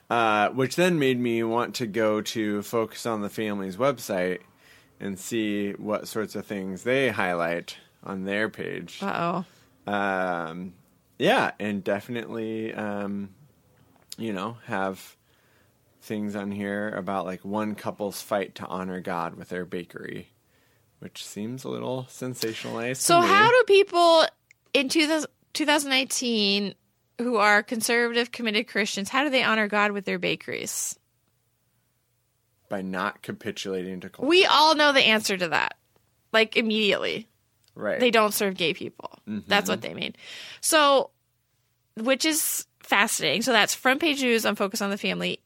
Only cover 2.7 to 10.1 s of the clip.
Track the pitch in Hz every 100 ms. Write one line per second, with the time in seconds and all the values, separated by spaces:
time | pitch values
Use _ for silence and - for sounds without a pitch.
2.7 | 117 110 - 120 110 101 - 107 101 95
3.7 | 92 135 127 - 95 90 90 - _ -
4.7 | - _ - 101 95 - 117 107 101 101
5.7 | 92 104 104 - 113 104 104 - 101 95
6.7 | 92 120 131 131 107 95 87 82 85 -
7.7 | - - _ - 95 95 101 107 - 90
8.7 | 92 - - 196 - 170 175 175 _ _
9.7 | _ - 101 101